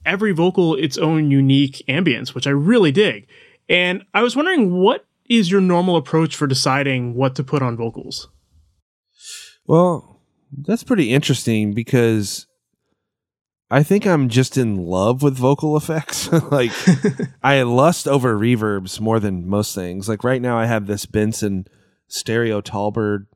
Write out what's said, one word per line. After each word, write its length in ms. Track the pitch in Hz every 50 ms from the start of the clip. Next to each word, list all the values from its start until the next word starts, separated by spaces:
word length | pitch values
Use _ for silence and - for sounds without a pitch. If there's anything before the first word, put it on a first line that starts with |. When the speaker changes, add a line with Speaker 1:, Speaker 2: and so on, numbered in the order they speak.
| -
Speaker 1:
every 280 | 156 185 190 220 208
vocal 420 | 175 156 170 185 175 196 175 160 156
its 240 | 135 160 139 - -
own 320 | 156 156 165 156 151 143
unique 540 | 139 135 135 135 135 139 143 135 - - - -
ambience, 460 | 131 170 190 156 117 110 120 - -
which 140 | 123 - 139
I 20 |
really 400 | 143 143 147 190 247 233 185 147
dig. 380 | 131 196 214 170 110 101 - _ - - - _ _ _ _ -
And 360 | 165 180 180 180 185 190 - _
I 100 | - 202 233
was 100 | 247 233
wondering, 380 | 269 311 370 370 302 214 180 180 180
what 260 | 185 220 285 - - _ _ _ _ -
is 200 | 240 226 196 170
your 80 | 196 202
normal 340 | 185 180 175 175 180 185 175
approach 400 | 160 135 - 165 160 165 156 -
for 140 | - 151 135
deciding 640 | 135 131 - 143 131 139 139 139 131 127 120 120 117
what 220 | 123 135 131 131
to 80 | - 131
put 180 | - 151 143
on 140 | 131 120 117
vocals? 520 | 113 117 113 - - - - - - - - _ _ _ _ _ _ _ _ _ _ _ _ _ _ _ _ _ _ - - - - - - _ _ _
Speaker 2:
Well, 540 | - 156 170 180 180 165 - - _ _ _ _ _ _ _ _ _ 139 139 143
that's 160 | - 220 - -
pretty 280 | - 247 196 139 107
interesting 600 | 127 147 151 - 127 - - 117 110 107 107 104 101
because 720 | 117 113 - 135 123 117 113 110 107 101 101 - - - _ _ _ _ _ _ _ _ _ _ _ _ _ _ _ _ _ _ _ _ _ _ _ _ _
I 120 | 113 139
think 240 | 151 - 196 208 214
I'm 220 | 196 175 147 135 120
just 280 | 110 127 127 - -
in 300 | 135 123 110 101 92 87
love 360 | 85 92 92 98 113 127 131
with 140 | 147 143 135
vocal 400 | 131 123 135 143 - 151 156 151
effects. 520 | 151 - - 160 156 - - - - - -
<laughs> 180 | 170 160 - -
Like, 220 | 143 135 123 113 - - - 190 156 131 - 202
Speaker 1:
<laughs> 340 | - - 196 - - _
Speaker 2:
I 200 | - 135 139 135
lust 460 | 127 120 120 127 143 170 175 - - 143
over 280 | 139 135 123 123 110
reverbs 640 | 101 110 120 123 107 110 107 101 98 92 95 - -
more 200 | 107 110 113 113
than 280 | 101 101 92 90 85 92
most 260 | 101 104 110 - -
things. 340 | 101 90 87 90 98 95 110
Like, 160 | 110 101 -
right 160 | 127 131 123
now 160 | 123 123 120 113
I 80 | 113
have 200 | 117 117 107 101
this 200 | 101 104 98 -
Benson 600 | - - 107 107 107 110 - 110 101 98 92 95 - _ _ _ _ _ _ _ _
Stereo 520 | - - - - 113 117 117 113 107 101
Tallbird 680 | 101 - - 98 104 104 - 117 107 104 104 101 101 - _